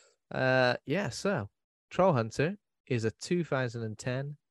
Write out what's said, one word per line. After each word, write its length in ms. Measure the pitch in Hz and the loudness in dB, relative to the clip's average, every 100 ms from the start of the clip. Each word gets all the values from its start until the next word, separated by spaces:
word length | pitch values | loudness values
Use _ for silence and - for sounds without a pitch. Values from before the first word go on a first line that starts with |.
| _ _ _ | _ _ _
Uh, 440 | - 131 131 123 - - | -2 2 4 4 0 -4
yeah, 240 | 165 170 | -4 -4
so 400 | - 196 175 101 _ _ _ _ | -4 -2 -2 -4 _ _ _ _
Troll 240 | - 185 | 2 4
Hunter 440 | 135 110 - 147 208 _ _ - | 4 0 0 -2 -2 _ _ -4
is 180 | 123 110 | -2 0
a 60 | |
two 320 | - - 175 | -4 -2 -2
thousand 400 | 156 135 123 117 | 0 -2 -2 -4
and 140 | 113 104 | -8 -6
ten 400 | 131 127 143 147 _ | -6 -4 -6 -12 _